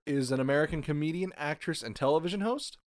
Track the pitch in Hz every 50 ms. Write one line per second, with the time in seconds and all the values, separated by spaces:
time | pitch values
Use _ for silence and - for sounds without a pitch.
0 | _ - 143 139 131 123 131 131 131 131 139 143 151 156 - 156 143 - 151 147
1 | 151 156 160 175 185 185 - - 147 147 151 - - - 165 - - 117 104 -
2 | 143 135 147 156 160 175 180 208 196 220 240 294 - - - - _ _